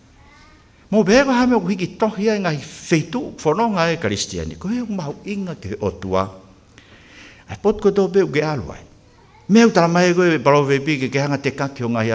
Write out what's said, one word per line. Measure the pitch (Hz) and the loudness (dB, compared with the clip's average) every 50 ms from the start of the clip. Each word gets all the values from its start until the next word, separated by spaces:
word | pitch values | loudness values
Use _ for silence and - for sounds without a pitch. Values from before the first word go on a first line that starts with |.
| _ _ _ _ - - - - - - - _ _ _ _ _ _ _ | _ _ _ _ -20 -20 -20 -20 -20 -20 -20 _ _ _ _ _ _ _
Mo | 190 220 | 2 2
bea | 196 185 220 269 277 | 4 6 4 4 4
ko | 269 | 4
hame | 247 240 254 254 247 | 2 2 2 2 2
o | 214 175 | 0 0
hiki | 180 202 185 175 - - | -2 -2 -4 -4 -6 -4
tohi | - 226 214 214 185 208 226 | -2 -4 -2 -2 -2 -2 0
ai | 214 202 190 | 0 0 -2
ngai | 170 151 135 | -2 -4 -4
feitu | - - - - - - 170 156 - - - 247 - - - - | -8 -12 -16 -16 -2 0 0 0 0 -2 -6 -6 -6 -8 -12 -2
whanonga | - 151 156 208 233 226 202 175 165 170 | -2 0 2 2 0 0 2 0 0 0
e | 160 | 0
Kristiani. | 160 - 104 104 - - - 95 85 80 80 - 85 | -2 -2 -2 -2 -4 -4 -6 -6 -8 -8 -8 -10 -8
Ko | - 190 | -6 -6
he | 233 247 240 | -4 -4 -6
o | 208 | -6
mau | 202 185 151 143 - - - | -6 -6 -6 -8 -10 -10 -10
inga | 196 208 202 190 175 151 | -10 -8 -8 -8 -8 -10
ke | - - 92 - - | -10 -10 -10 -8 -4
o | 104 95 - | -4 -6 -4
tua. | - 101 95 92 95 95 98 - - - - - _ _ _ _ - - - - - - - - - - - - - _ - | -6 -6 -2 -2 -2 -2 -2 -8 -16 -20 -20 -20 _ _ _ _ -20 -20 -20 -20 -20 -20 -20 -20 -20 -20 -20 -20 -20 _ -14
Ai | - | -12
pot | - - 202 208 - | -2 0 0 0 2
ko | 214 196 | 0 0
tō | 185 202 190 180 | 2 2 0 2
pe | 180 196 | 2 0
uke | 180 147 139 147 151 | 0 2 0 -2 -2
alu | 156 151 120 - - - | -2 -4 -6 -8 -10 -14
ai. | - - - _ _ _ _ _ _ _ _ _ - - | -16 -20 -20 _ _ _ _ _ _ _ _ _ -14 -2
Meu | - 196 233 233 226 | 4 6 6 6 6
tala | 226 175 165 170 | 6 4 2 4
mai | 170 175 180 180 175 | 4 4 4 4 4
koe | 180 180 170 160 | 4 4 2 2
e | 143 | 2
palo | - 139 143 147 139 | 4 4 4 4 4
vepi | 135 139 135 139 156 151 127 | 2 0 0 0 -2 -2 -2
ke | 131 123 | -2 -2
ke | 139 139 | -2 -2
hanga | 139 143 143 | -2 -2 -2
te | 135 - 135 | -2 -2 -4
kaki | - - 139 135 135 - 120 | -4 -4 -6 -6 -6 -6 -4
o | 117 | -2
ngai | 120 113 110 113 | -2 0 0 0